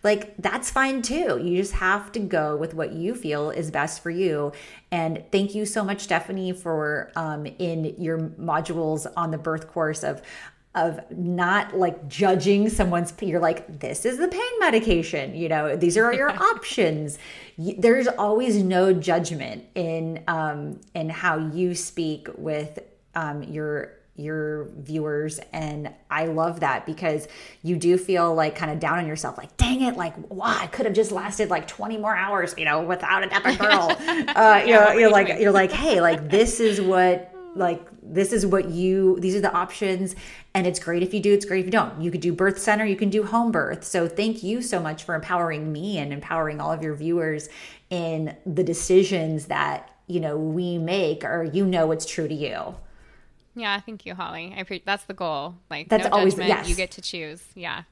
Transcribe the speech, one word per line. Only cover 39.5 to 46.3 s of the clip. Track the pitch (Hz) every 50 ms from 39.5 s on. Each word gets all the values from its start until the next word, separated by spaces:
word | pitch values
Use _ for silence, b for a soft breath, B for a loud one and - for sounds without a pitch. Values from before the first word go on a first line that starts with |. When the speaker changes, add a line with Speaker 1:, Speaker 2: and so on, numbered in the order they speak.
Speaker 1:
options." | - 175 180 196 - - 214 196 190 180 196 185 185 B B B B B B B _
And | 190 180 180
it's | 170 170
great | - 170 170 170
if | 180 185
you | 208 214
do, | 202 208 202
it's | 202 202
great | - 190 190
if | 185
you | 185
don't. | 196 220 - - - 147
You | 160 175
could | 165 170
do | - 175
birth | 165 165 190 196 190 -
center, | - - 208 214 220
you | 214 196
can | 185 214 196
do | 190 214 208
home | 202 214 233 233 233
birth. | 214 165 143 - - -
So | - - - 180 170
thank | 170 170 - 208 226 226 226 -
you | 185 220 247
so | 240 - 214 180
much | 165 156 156 156
for | - - 170
empowering | 156 151 - 180 175 170 165 156 151 151 156
me | 156 147 170 202 202 170
and | 143 143
empowering | 143 143 147 -